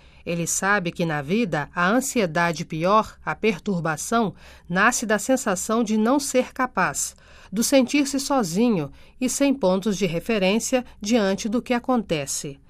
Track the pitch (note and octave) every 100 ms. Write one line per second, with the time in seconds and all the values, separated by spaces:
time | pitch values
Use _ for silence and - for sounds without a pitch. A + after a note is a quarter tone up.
0 | - - - E3+ E3 - G3 G#3 F3 -
1 | E3+ D3 C#3 G#3 A3 D#3 C#3+ F3+ F3+ B3
2 | C4 B3 F#3 D#3+ E3+ E3 F3 D#3+ F3 G#3+
3 | G#3 - - D3+ G#3+ F3 G#3 F3 D#3+ D3+
4 | - A#3 G#3 - - - - F3 A3 -
5 | G#3+ G#3 - B3+ A3+ F#3 - A3+ G#3+ A3
6 | A3 C#4+ C#4 B3+ B3 - B3 - E3 -
7 | - - - - - G3 A3+ C#4 B3 C#4+
8 | C#4 C4+ - C#4 F#3 F3 B3 F#3+ D3 -
9 | - - B3+ - C#4 C4+ F#3 F#3+ G#3 F#3+
10 | F#3+ E3 - A3 F#3 A3 - B3+ A#3+ -
11 | G#3 A#3+ G3 G3 A3 A#3 - A#3+ A#3 B3
12 | - D#3+ C#3 - D3+ C3+ -